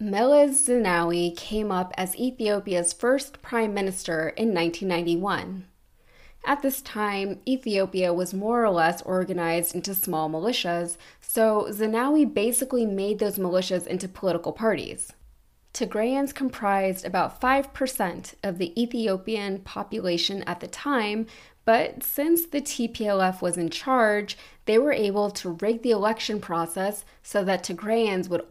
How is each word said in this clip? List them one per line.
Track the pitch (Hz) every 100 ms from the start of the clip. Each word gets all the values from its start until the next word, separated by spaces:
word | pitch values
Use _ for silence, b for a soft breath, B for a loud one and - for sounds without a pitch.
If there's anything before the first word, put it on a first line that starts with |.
Meles | 214 196 247 294 285 269 -
Zenawi | 247 196 170 170 175 175 170
came | - 214 208
up | 185 185 -
as | 185 -
Ethiopia's | 254 254 208 202 196 180 170
first | - 240 269 - -
prime | - 233 220
minister | 202 190 190 - 160 160
in | - 226
nineteen | 180 170 165 190
ninety-one. | 170 170 170 196 170 180 190 - _ _ b b b b b
At | - 277
this | 269 269
time, | - 214 208 196 196 - -
Ethiopia | 262 233 196 190 190 180
was | 175 180
more | 190 214 240
or | 220
less | 170 165 180
organized | - 185 185 175 165 170 170 180
into | 196
small | 190 190 160 156
militias, | 160 208 254 175 170 170 - B B
so | - 226 220 214 -
Zenawi | 208 220 220 269 302 285
basically | 208 220 247 262 247 220
made | 196 202 214
those | 208 190
militias | 180 185 185 180 -
into | 180 190
political | - 190 170 160
parties. | - 226 160 - - - - - - _ _ _
Tigrayans | - 202 214 233 269 277
comprised | - 262 - 202 196 190 190 -
about | 185 147 -
five | 254 269 277
percent | - 262 - 185 - - -
of | 196 180
the | 180 233
Ethiopian | 240 240 220 190 208 220 202 190
population | 196 - 190 220 185 170 - 196
at | - 175
the | -
time, | - - 262 208 214 226 B B B -
but | 233 - -
since | - - 302 339 339
the | 285
T | 285 - 233
P | 233 208
L | 196
F | 185 185
was | 180 175
in | 165
charge, | - 269 254 220 208 202 - B B
they | - 220
were | 285
able | 247 208 202 202
to | 196 180
rig | 165 202 233
the | 240
election | 208 208 226 - 214
process | - 170 165 190 190 208 - b
so | - 208
that | 190 185 -
Tigrayans | 175 214 226 214 185 185
would | 170 -